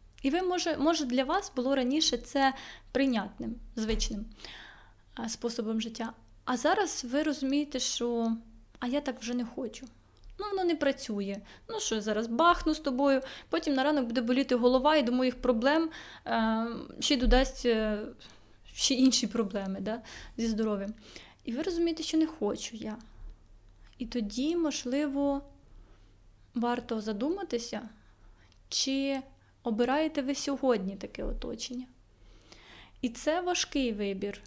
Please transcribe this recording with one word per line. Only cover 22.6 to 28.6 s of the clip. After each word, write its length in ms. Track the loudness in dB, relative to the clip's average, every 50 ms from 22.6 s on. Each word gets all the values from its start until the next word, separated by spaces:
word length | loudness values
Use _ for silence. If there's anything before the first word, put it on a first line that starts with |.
| -6 -10 -10
я. 220 | -10 -10 -10 -10 -10 -14 -18 -20 -16 -16 -16 -16 -18 -20 -20 -20 -20 -20 -20 -20 -20 -20 -18 -12 -10
І 80 | -8
тоді, 500 | -4 -2 -2 -2 -2 -2 -2 0 0 2
можливо, 840 | 2 2 0 0 -2 -4 -2 0 0 0 0 0 0 2 2 2 0 -4 -8 -16 -20 -20 -20 -20 -20 -20 -20 -20 -20 -20 -20 -20 -20 -20 -20 -20 -20 -18 -8 -4
варто 460 | -2 0 0 0 -2 -2 -4 -4 -4
задуматися, 880 | -2 -4 -4 -2 -2 -2 -2 -2 -4 -4 -4 -4 -4 -4 -8 -8 -10 -10 -16 -20 -20 -20 -20 -20 -20 -20 -20 -20 -20 -20 -20 -20